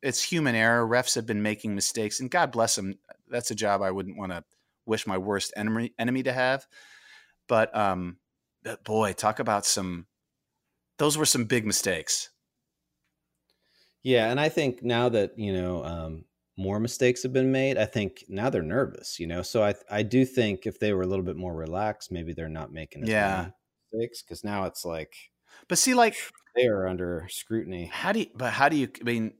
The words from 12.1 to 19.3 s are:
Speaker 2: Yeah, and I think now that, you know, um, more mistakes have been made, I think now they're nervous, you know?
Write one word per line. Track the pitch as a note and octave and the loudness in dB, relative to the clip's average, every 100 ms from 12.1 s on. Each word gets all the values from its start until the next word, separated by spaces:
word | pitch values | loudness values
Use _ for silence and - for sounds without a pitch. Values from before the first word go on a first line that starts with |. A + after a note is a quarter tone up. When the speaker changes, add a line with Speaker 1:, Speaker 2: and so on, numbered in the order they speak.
| - - _ _ _ _ _ _ _ _ _ _ _ _ _ _ _ _ _ | -4 -4 _ _ _ _ _ _ _ _ _ _ _ _ _ _ _ _ _
Speaker 2:
Yeah, | C3 B2 A2 | 4 4 4
and | B2+ | 2
I | D3+ | 2
think | - C#3+ B2 | 2 0 0
now | A#2 A#2 B2 | 0 2 4
that, | A2+ G2 - | 4 0 -2
you | G#2 | -2
know, | F#2+ F2+ F2 | -2 -2 -4
um, | D#2 E2+ D#2+ D#2+ - _ _ - | -4 -6 -6 -10 -14 _ _ -6
more | F#2+ G#2 | -2 0
mistakes | A2+ - B2 B2 | -2 2 2 2
have | C3 | 0
been | C3 C3 | 2 4
made, | C3 C3+ C3 | 4 2 2
I | G#2+ | 0
think | - G2+ - - | 0 -2 -6 -12
now | F#2+ A#2 | -4 0
they're | G#2+ | 0
nervous, | D#2 A2 A#2+ - - - | 0 0 -2 -4 -12 -8
you | |
know? | E2 | -6